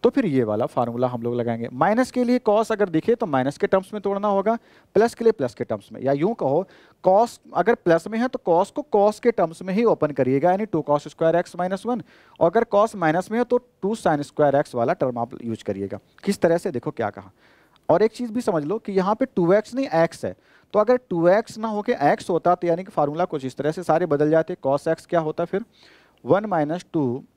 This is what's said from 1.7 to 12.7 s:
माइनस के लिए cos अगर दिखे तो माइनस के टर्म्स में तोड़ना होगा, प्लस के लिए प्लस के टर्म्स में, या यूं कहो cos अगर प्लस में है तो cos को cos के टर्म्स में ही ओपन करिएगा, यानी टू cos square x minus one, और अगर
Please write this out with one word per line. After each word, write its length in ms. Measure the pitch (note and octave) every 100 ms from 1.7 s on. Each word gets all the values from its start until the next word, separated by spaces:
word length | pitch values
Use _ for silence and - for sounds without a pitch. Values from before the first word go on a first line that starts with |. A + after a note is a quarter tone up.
माइनस 360 | B2+ E3 A3 B3+
के 140 | B3+
लिए 140 | A#3+ B3
cos 320 | A3 G#3 A3
अगर 160 | A3 G3+
दिखे 260 | D#3+ F#3
तो 120 | A#3 G#3
माइनस 320 | C#3 C3 C#3+
के 80 | G3+
टर्म्स 260 | F#3+ F#3
में 80 | G#3+
तोड़ना 260 | G3+ G3 G#3
होगा, 280 | G3 G3 A3+ _ _ _ -
प्लस 180 | A#3
के 100 | -
लिए 80 | A3+
प्लस 220 | A3 B2+
के 100 | -
टर्म्स 260 | A#2+ G#2+ -
में, 80 | G#2+
या 100 | B2
यूं 200 | C#3+ F3
कहो 320 | A3+ D3 C#3+ F#3+ - _ _
cos 340 | F#3 F#3+ A#3 - -
अगर 200 | - F3+ A#3
प्लस 300 | - G#3+ G#3+
में 100 | A3
है 100 | B3+
तो 120 | - -
cos 220 | E3+ G3
को 160 | - D4 G#3+
cos 220 | G3+ G#3+
के 100 | B3
टर्म्स 300 | A3+ E3+ E3
में 100 | F#3
ही 100 | F#3+ A#3
ओपन 240 | D#3+ D3+
करिएगा, 380 | D3 B2+ C3+ E3
यानी 160 | F#3+ G#3+
टू 180 | E3 D3
cos 180 | D3 D3+
square 260 | - E3 E3
x 200 | F3 F3
minus 300 | F3+ F#3+ A3
one, 160 | B3 - _ _ _
और 100 | E3+
अगर 160 | G#3+ A#3